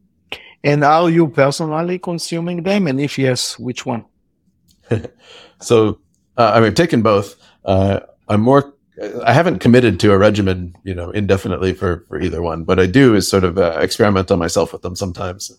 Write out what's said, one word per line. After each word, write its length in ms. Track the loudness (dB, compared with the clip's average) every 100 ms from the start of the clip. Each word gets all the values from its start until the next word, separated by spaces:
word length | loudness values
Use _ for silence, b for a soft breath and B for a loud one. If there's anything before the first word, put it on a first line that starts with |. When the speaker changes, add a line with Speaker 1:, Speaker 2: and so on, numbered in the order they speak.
| _ _ -20 B B B
Speaker 1:
And 180 | -2 2
are 280 | 2 2 2
you 180 | 2 0
personally 720 | 2 0 0 -6 -4 -4 -6
consuming 640 | -8 -8 -8 -8 -6 -6
them? 240 | -2 0 0
And 120 | -2
if 160 | -4 -2
yes, 400 | -2 -2 -6 -8
which 260 | -10 -10 -8
one? 200 | -8 -10
Speaker 2:
<laughs> 840 | _ _ _ _ _ _ _ -6 -6 -6 _ B B B B
So, 400 | 2 4 2 -2 _ _ _ 0
uh, 160 | 4
I 40 | 4
mean, 100 | 4
I've 60 |
taken 280 | 2 0 2
both. 340 | 2 2 -2 -12 b b
Uh, 360 | -2 0 2 -2 -6 _ -4
I'm 120 | 0
more, 340 | 4 2 0 _ _ -14 -12 -8
I 80 | -2
haven't 280 | 0 0 0
committed 400 | 4 4 4 2
to 100 | 2
a 80 | 4
regimen, 560 | 4 2 -2 -2 -8 -14
you 100 | -12
know, 200 | -10 -8
indefinitely 600 | -4 -2 -2 -2 -4 -4
for, 300 | -2 -4 -6 -8
for 120 | -6
either 220 | -6 -4
one. 220 | -6 -6
What 160 | -2 2
I 60 | 4
do 280 | 6 6
is 140 | 4 2
sort 160 | 0
of, 120 | 0 0
uh, 220 | 0 0
experiment 520 | -2 0 2 2 0
on 80 | 0
myself 320 | 0 -2 -4
with 100 | -6
them 140 | -12 -8
sometimes. 560 | -10 -8 -10 -12 -16